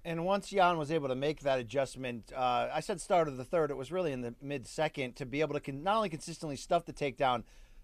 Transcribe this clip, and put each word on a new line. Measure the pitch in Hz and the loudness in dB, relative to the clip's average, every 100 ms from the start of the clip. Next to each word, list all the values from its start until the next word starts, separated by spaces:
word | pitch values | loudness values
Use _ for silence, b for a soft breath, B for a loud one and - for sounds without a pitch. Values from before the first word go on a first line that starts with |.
| 165 | -6
And | 165 180 | -2 0
once | 202 - | 0 2
Jan | 196 175 165 | 4 6 4
was | 143 | 0
able | 160 139 | 0 0
to | 127 | 0
make | 147 151 | 0 0
that | 139 131 | 0 0
adjustment, | 113 135 131 131 127 117 - | 0 -2 -2 -4 -8 -8 -10
uh, | - 127 120 120 | -2 2 2 0
I | 156 | -2
said | 185 185 | -4 -6
start | - 180 156 | 4 4 4
of | 127 | -2
the | |
third, | 123 170 143 | 0 2 2
it | 135 | 0
was | 127 | -4
really | 185 165 | -2 -2
in | 127 | -2
the | 120 120 | -6 -8
mid-second, | 139 143 107 - 151 147 127 - | -6 -6 -6 -2 -2 0 -6 -6
to | 127 | -4
be | 143 | -2
able | 151 143 | 0 -2
to | |
con-, | - 139 | -4 -4
not | 180 220 | 0 2
only | 202 | 0
consistently | 151 - 156 160 131 | -4 -10 -8 -8 -8
stuff | - 175 160 | 0 0 0
the | |
takedown, | - 143 - 131 120 b b b b | -2 -2 2 4 2 b b b b